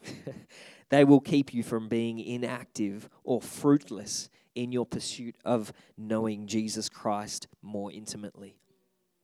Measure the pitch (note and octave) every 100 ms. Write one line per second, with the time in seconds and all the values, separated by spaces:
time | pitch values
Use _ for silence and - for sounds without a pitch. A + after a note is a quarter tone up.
0 | - - - - - - - - - C#3
1 | C#3+ C#3+ - C#3+ C#3 A#2+ A2 A2+ A2 A#2
2 | A#2 A2+ G#2 B2 A#2+ B2 - - G#2 G2+
3 | - _ - A#2+ - - D3 C#3+ - G2+
4 | G#2 - - _ _ A#2+ B2 B2 A2+ -
5 | - - A#2+ - G2 A#2+ G#2 - - -
6 | G#2+ A2 A2+ G#2 G#2 A2 A2 G#2+ - -
7 | A2 G#2 G#2+ - - - G2+ G#2 G2+ E2+
8 | G#2+ G#2 G#2 - G2 - _ _ _ _
9 | _ _